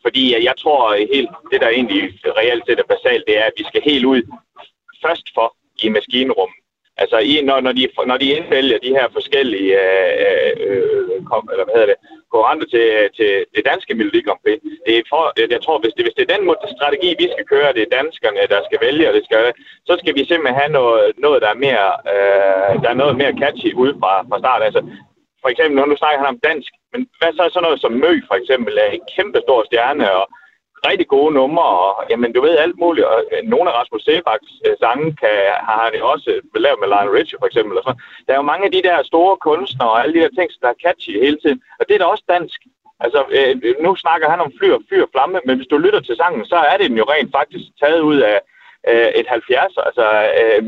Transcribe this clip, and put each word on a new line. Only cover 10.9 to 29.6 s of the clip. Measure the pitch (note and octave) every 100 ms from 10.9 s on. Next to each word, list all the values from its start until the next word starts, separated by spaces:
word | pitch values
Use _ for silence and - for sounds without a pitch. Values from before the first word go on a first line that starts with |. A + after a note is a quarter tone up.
| G2 F#2 F#2 F2
kom, | A2+ A2+
eller | A#2+
hvad | G#2 A2+
hedder | G#2
det, | G2 _ - _
konkurrenter | A2+ A2+ D#3 -
til, | A#2+ A#2 A2 G2+ -
til | G#2+ G2 F2+
det | - C3+
danske | F3 -
Melodi | A#2 G#2 A#2 G2+
Grand | F#2+
Prix, | G#2+ G#2+ - - -
det | A#2
er | -
for, | D3 D#3+ - A2+ A#2
jeg |
tror, | - D3+
hvis | A2+ -
det, |
hvis | A#2 -
det |
er | B2 F#3+
den | F#3
måde, | D#3+ - -
strategi, | D3 C#3+ F3+ E3
vi | E3
skal | - -
køre, | C#3 C#3+ B2
det |
er | A2 B2
danskerne, | D3+ - A2+ G2+ G2+
der | G2+ -
skal | A2 A#2
vælge, | D3+ D3+
og | G#2
det | -
skal, | A2 A#2 A#2+ - - -
så | F3
skal | F3 C#3
vi |
simpelthen | C3 E3 C#3 C3
have | D3 D3
noget, | A#2+ A2+ G#2 G#2+ C#3+
noget, | D#3
der | G#2+
er | G#2+ C#3
mere, | A#2+ G2 - -
øh, | G2+ G2+ G2 G2 F#2+ G2 F#2+
der | A2+
er | B2
noget | C#3+ B2+
mere | C#3 -
catchy | C#3 - A2+ A#2
ude | C3 C#3
fra, | F#2+ F#2+ -
fra | G2+
start. | C3 B2+ -
Altså, | - - - - _ _ _
for | C3
eksempel, | B2 D#3 C#3
når | C#3+
du | D3
snakker | D#3 C#3+
han | C#3
om | A#2+ D3+
dansk, | D#3+ B2+ - _
men | B2 B2+ _
hvad | E3
så | D#3+
sådan | E3+ F3+ E3+
noget | C#3
som | B2 A#2
Mø, | D3 D#3+ -
for | G2
eksempel, | - C3 A2 G#2
er | G#2
en | G#2+ - -
kæmpe | G3+ C#3 A2+
stor | B2+